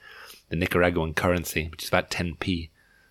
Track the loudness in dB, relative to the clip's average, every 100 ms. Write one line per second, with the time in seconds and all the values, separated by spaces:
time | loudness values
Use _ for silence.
0 | -20 -20 -20 -18 -6 -2 2 4 4 2
1 | 0 0 2 2 0 -4 -4 -6 0 0
2 | 0 -2 -4 -4 -2 -2 -4 _ _ _
3 | _